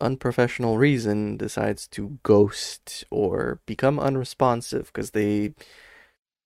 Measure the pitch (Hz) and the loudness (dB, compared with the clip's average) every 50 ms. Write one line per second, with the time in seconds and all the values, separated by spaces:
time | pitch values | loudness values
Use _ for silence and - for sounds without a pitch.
0 | - 120 131 131 - 127 120 - 123 120 - - 120 113 110 110 135 147 143 120 | -4 -4 -4 -2 -2 -2 2 2 2 2 2 -2 0 0 2 4 4 4 4 2
1 | 113 107 104 107 107 104 107 104 107 107 - 117 107 107 104 - - - - - | 0 0 0 0 0 -4 -4 -6 -6 -6 -4 -2 -2 -2 -2 -4 -8 -14 -10 -10
2 | 104 98 147 - - - 107 101 104 104 - - - - - - _ - - - | -8 -8 -10 -8 2 6 6 6 6 6 2 -6 -10 -10 -12 -14 _ -16 -16 -16
3 | - - - - 104 90 90 - 117 120 - - _ - - - - 135 147 143 | -12 -6 -2 0 0 0 0 -2 -2 -4 -4 -6 _ -12 -8 0 0 0 0 2
4 | - 135 135 131 127 - - - 139 127 120 120 120 - - - - - - - | 0 -2 -2 -2 -4 -6 -2 0 2 2 2 0 -2 -6 -6 -6 -6 -6 -8 -8
5 | 110 - - 107 104 104 104 104 104 104 - _ - - - - - - - - | -8 -4 -2 0 0 2 2 0 0 -2 -6 _ -20 -20 -20 -20 -20 -20 -20 -20
6 | - _ _ _ _ _ _ _ _ | -20 _ _ _ _ _ _ _ _